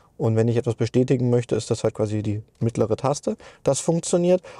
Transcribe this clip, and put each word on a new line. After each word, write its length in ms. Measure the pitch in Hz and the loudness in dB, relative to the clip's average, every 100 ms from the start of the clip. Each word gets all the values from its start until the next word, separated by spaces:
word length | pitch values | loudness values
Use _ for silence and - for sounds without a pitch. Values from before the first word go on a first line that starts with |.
| _ - | _ -4
Und 200 | 117 110 | 0 2
wenn 120 | 117 | 2
ich 80 | 117 | 2
etwas 200 | 117 110 | 0 -2
bestätigen 520 | 113 127 127 131 123 | 0 2 2 2 2
möchte, 260 | 120 120 | 0 0
ist 160 | 110 - | -4 -2
das 140 | 113 | -2
halt 80 | 110 | -2
quasi 300 | - 107 107 | -2 -2 -2
die 180 | 107 104 - - | -2 -4 -8 -4
mittlere 360 | 117 117 110 107 | -2 0 0 0
Taste. 400 | 131 147 - 214 - - | 0 -2 -4 -6 -10 -4
Das 180 | - 139 | -2 0
funktioniert 600 | - 170 - 175 175 180 - | 0 -2 0 2 4 2 0